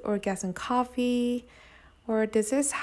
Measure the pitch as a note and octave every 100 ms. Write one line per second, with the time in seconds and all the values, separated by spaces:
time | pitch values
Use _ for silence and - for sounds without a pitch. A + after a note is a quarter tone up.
0 | - G#3 G3+ F#3+ F#3 F3 - B3 B3 B3
1 | B3 B3 A#3+ B3 - - - - - -
2 | - A3 A3 A3 G#3+ C4+ C#4 -